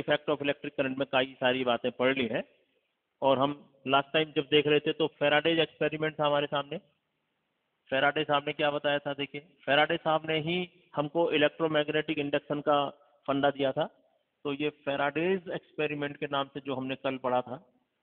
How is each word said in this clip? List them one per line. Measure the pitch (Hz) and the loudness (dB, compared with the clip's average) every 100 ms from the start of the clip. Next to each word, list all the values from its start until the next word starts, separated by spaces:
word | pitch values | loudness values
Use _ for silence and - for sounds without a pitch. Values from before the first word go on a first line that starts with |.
effect | 151 147 - | 0 0 0
of | 143 143 | -2 -2
electric | 139 147 - | -4 -6 -4
current | 135 131 | -2 -2
में | 139 | 0
कई | 131 135 131 | 0 0 0
सारी | 131 127 | 0 2
बातें | 123 117 123 | 0 0 -2
पढ़ | - 127 135 | 0 0 2
ली | 117 | -2
हैं | 135 - _ _ _ _ _ _ _ | -4 -6 _ _ _ _ _ _ _
और | 135 131 | 2 4
हम | 139 147 - _ 127 | 2 -2 -12 _ 0
last | 139 143 | 0 2
time | 160 156 151 | 0 0 -2
जब | 135 | 2
देख | 151 143 | 2 4
रहे | 147 | 2
थे | 156 | 2
तो | 151 147 - | -2 -4 0
Faraday's | 147 147 156 165 | 2 2 4 2
experiment | 156 - 151 156 156 151 | 0 -2 -4 -2 -4 0
था | 147 | 0
हमारे | 147 143 | 2 0
सामने। | 143 143 156 - _ _ _ _ _ _ _ _ _ _ | -4 -6 -10 -14 _ _ _ _ _ _ _ _ _ _
Faraday | 135 143 147 151 | 0 2 0 0
साहब | 143 147 | 0 0
ने | |
क्या | 147 147 | -2 -2
बताया | 147 147 143 | 0 -2 -2
था, | 143 | -2
देखिए, | 139 143 143 147 _ - | -6 -8 -10 -16 _ 0
Faraday | 143 151 165 | 2 4 0
साहब | 165 156 156 | 0 0 0
ने | 160 | -2
ही | 156 175 175 _ _ - | -2 -4 -4 _ _ -4
हमको | 147 165 170 | -2 0 2
electromagnetic | 151 147 - 165 151 147 156 151 151 | 2 2 2 0 0 0 -2 -2 -4
induction | 143 143 - 147 151 | -2 -4 -2 -4 2
का | 147 139 - _ _ - | 2 0 -6 _ _ -4
फंडा | 139 139 135 | 0 2 2
दिया | 139 | -2
था। | 139 180 - _ _ _ _ | -2 -4 -8 _ _ _ _
तो | 147 | -8
ये | 139 147 147 - | -4 -4 -4 -6
Faraday's | 139 143 143 175 190 175 160 | -2 -2 0 0 0 -2 -10
experiment | - - 151 147 143 143 | -8 -4 -4 -2 -6 -6
के | 147 | -4
नाम | 139 139 | -4 -4
से | 143 139 | -6 -6
जो | 127 | -6
हमने | 131 131 | -6 -6
कल | 139 131 | -4 -4
पढ़ा | 127 123 | -2 -2
था, | 120 131 - _ _ _ | -2 -8 -16 _ _ _